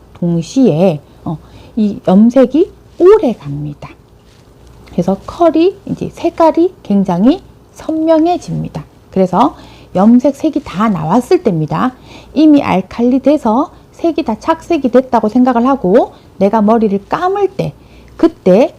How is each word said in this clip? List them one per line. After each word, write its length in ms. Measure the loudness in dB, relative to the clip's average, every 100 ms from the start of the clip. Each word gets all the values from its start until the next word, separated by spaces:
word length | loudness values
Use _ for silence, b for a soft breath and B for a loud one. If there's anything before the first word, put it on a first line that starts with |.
| -20
동시에, 840 | -6 -4 -4 -2 0 2 2 0 -2 b b
어, 140 | -12 -12 B B B
이 260 | -4 -4 -4 0
염색이 640 | 2 4 4 2 2 -2 -6 _ 2
오래 320 | 4 4 2
갑니다. 580 | -6 -10 -10 -10 -14 -20 -20 _ _ _ _ _ _ -20 -20 -12
그래서 280 | -6 -4 -4 -6
컬이 500 | -2 0 2 0 -2 -10
이제 220 | -10 -10
색깔이 680 | -8 -6 0 0 2 -2 -4
굉장히 580 | -4 -2 0 0 0 0 -6 -20 _
선명해집니다. 1120 | -18 -8 -4 0 2 2 -2 -6 -10 -10 -12 -16 _ -8
그래서 460 | -2 0 2 0 B B B B 0
염색 400 | 4 4 2 -2
색이 260 | -4 -6
다 260 | -8 -4 -4
나왔을 540 | -2 -2 -2 0 0
때입니다. 520 | 0 -2 -4 -4 -4 -6 B B B
이미 300 | 0 4 4
알칼리 580 | 2 -4 -4 -4 -2 0
돼서 520 | 0 0 0 -2 -4 b b
색이 320 | -6 -4 -4
다 140 | -6 -6
착색이 520 | -4 -4 -4 -4 0
됐다고 380 | 0 0 -2 0
생각을 360 | 0 0 2 0
하고 460 | 0 2 2 0 B B -2
내가 220 | 0 2
머리를 460 | 2 2 0 -4 -6
감을 400 | -6 -4 -2 -4
때 240 | -4 -10 -10 b b b -2
그때 560 | -2 0 2 2 2